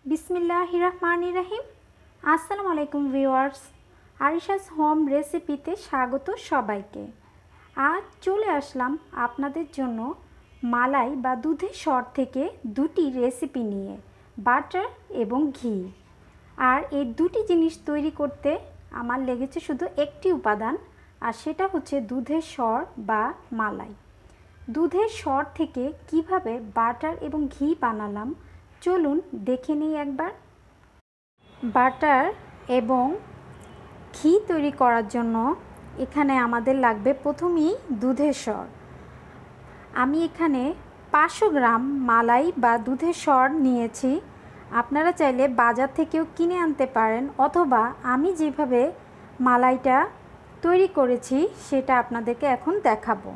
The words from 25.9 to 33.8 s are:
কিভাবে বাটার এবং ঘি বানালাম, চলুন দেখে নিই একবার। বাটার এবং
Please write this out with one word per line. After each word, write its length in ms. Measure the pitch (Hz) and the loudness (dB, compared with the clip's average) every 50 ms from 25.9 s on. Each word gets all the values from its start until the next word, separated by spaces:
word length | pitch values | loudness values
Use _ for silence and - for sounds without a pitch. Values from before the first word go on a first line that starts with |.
| 311 - - - | -8 -10 -10 -2
কিভাবে 440 | 311 320 320 330 370 359 370 226 226 254 226 208 196 | -2 -2 0 2 -2 -2 -2 -4 -6 -6 -8 -4 0
বাটার 380 | 226 226 233 240 233 - 311 339 - - | 0 0 0 0 -2 -4 -6 -4 -6 -8
এবং 120 | 294 277 311 294 269 - | -6 -4 -4 -4 -4 -4
ঘি 120 | - 277 302 330 - 277 | -2 -2 -2 0 0 -2
বানালাম, 440 | 233 220 214 208 208 202 208 214 262 339 - - - - - - _ - - - | -2 -2 -4 -6 -6 -8 -8 -8 -8 -10 -10 -14 -20 -20 -20 -20 _ -20 -4 -2
চলুন 320 | 359 370 370 320 285 285 330 - - - 226 196 240 | 0 2 2 2 2 0 -2 -2 -4 -12 -6 -2 -2
দেখে 240 | 254 254 254 - 302 294 | -2 -2 -2 -4 -4 -2
নিই 120 | 311 311 311 294 294 | -2 -2 -2 -4 -4
একবার। 280 | 285 269 269 320 370 440 - - _ _ _ _ _ _ _ _ _ _ _ _ _ _ _ _ _ _ _ _ - - - - 233 202 | -6 -4 -4 -6 -6 -8 -14 -20 _ _ _ _ _ _ _ _ _ _ _ _ _ _ _ _ _ _ _ _ -20 -14 -8 -8 0 2
বাটার 500 | 262 247 262 262 - 320 302 277 254 285 370 427 - - - - - - - 247 254 | 4 2 2 2 2 2 4 4 4 4 0 -2 -6 -14 -20 -20 -18 -4 0 0 0
এবং 260 | 226 220 262 254 247 277 349 427 - - - - - - - - - - - - | 2 2 2 2 2 0 -2 -4 -8 -14 -20 -20 -20 -20 -20 -20 -20 -20 -20 -20